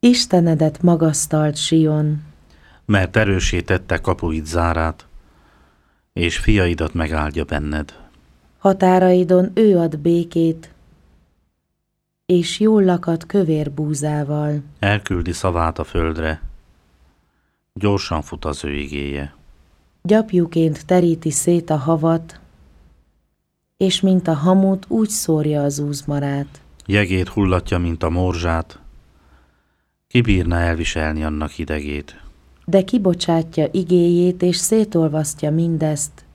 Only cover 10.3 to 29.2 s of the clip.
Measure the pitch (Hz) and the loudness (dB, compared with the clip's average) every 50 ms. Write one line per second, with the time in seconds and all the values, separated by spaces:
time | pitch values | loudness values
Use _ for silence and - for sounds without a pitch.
10.3 | - 170 165 165 165 165 - - - _ _ _ _ _ _ _ _ _ _ _ | -2 0 0 0 0 -4 -10 -20 -20 _ _ _ _ _ _ _ _ _ _ _
11.3 | _ _ _ _ _ _ _ _ _ _ _ _ _ _ _ _ _ _ _ _ | _ _ _ _ _ _ _ _ _ _ _ _ _ _ _ _ _ _ _ _
12.3 | 180 175 170 - - - 214 220 220 214 196 185 180 175 175 - 165 165 165 - | 2 2 2 0 -2 0 2 4 4 4 4 4 2 0 0 -2 -4 -4 -4 -2
13.3 | - 202 190 160 160 151 151 143 139 139 156 147 156 143 147 151 151 151 147 143 | 0 0 2 2 0 0 -2 -4 -4 -4 -4 -4 -2 -2 -2 -2 -2 -2 -2 -2
14.3 | 151 151 151 151 147 147 143 - - _ - 101 104 104 - - 95 90 85 90 | -2 -2 -2 -2 -2 -4 -6 -10 -10 _ -2 0 0 0 -2 -4 -4 -2 -2 -4
15.3 | 85 - - 95 87 85 85 82 82 - 80 - - 87 82 80 80 80 80 78 | -6 -2 -2 0 0 2 0 -2 -2 -4 -8 -4 -2 -2 -2 -2 -2 -4 -4 -4
16.3 | 78 78 - - - - _ _ _ _ _ _ _ _ _ _ _ _ _ _ | -4 -6 -10 -14 -16 -16 _ _ _ _ _ _ _ _ _ _ _ _ _ _
17.3 | _ _ _ _ _ _ _ _ _ - 101 104 101 98 - - 85 78 73 - | _ _ _ _ _ _ _ _ _ -2 0 0 0 0 -2 -4 -6 -6 -6 -8
18.3 | - - - 78 71 - - 73 71 71 71 69 71 71 71 71 69 71 71 71 | -12 -8 -8 -8 -8 -6 -6 -6 -6 -6 -8 -8 -8 -8 -6 -6 -6 -8 -8 -10
19.3 | - _ _ _ - _ _ _ _ _ _ _ _ _ _ 170 208 220 220 220 | -14 _ _ _ -20 _ _ _ _ _ _ _ _ _ _ 2 2 2 2 2
20.3 | - 180 170 165 - 165 165 160 151 - - - 185 180 175 175 165 165 - 160 | 0 0 0 0 0 0 0 0 0 -4 -2 0 2 4 4 2 0 0 -2 -4
21.3 | 147 - - - 175 170 165 - 156 151 131 151 165 156 151 165 165 165 165 - | -4 -2 0 2 2 2 2 0 -2 -2 0 0 0 0 2 0 0 0 -2 -8
22.3 | - - - _ _ _ - _ _ _ _ _ _ _ _ _ _ _ _ _ | -20 -20 -20 _ _ _ -20 _ _ _ _ _ _ _ _ _ _ _ _ _
23.3 | _ _ _ _ _ _ _ _ _ _ 190 190 175 - - 190 190 185 180 - | _ _ _ _ _ _ _ _ _ _ 0 0 0 0 2 2 2 2 2 0
24.3 | 160 143 143 180 190 190 190 190 190 190 190 - - 226 220 208 208 - - - | -2 0 2 2 4 4 4 2 0 -2 -4 -4 -2 -2 -2 -2 -2 -6 -2 0
25.3 | 160 151 151 151 151 147 143 143 143 143 147 147 147 143 - - 143 143 143 139 | 0 0 0 0 0 0 0 -2 -2 -2 -4 -6 -6 -6 -6 -4 -4 -4 -2 -4
26.3 | 139 139 143 143 - - _ _ _ _ - - 95 104 104 87 95 92 90 - | -4 -4 -6 -8 -12 -20 _ _ _ _ -6 0 0 2 2 2 0 -2 -2 -2
27.3 | - - 101 92 92 90 85 - - 87 87 85 82 80 - 82 82 87 92 90 | 0 0 0 2 2 0 0 -2 -2 -2 -2 -2 -4 -2 -2 -2 0 0 0 0
28.3 | 90 82 85 87 82 82 80 - - - - - - - _ _ _ _ | -2 -2 -2 -2 -2 -2 -4 -8 -14 -20 -20 -20 -20 -20 _ _ _ _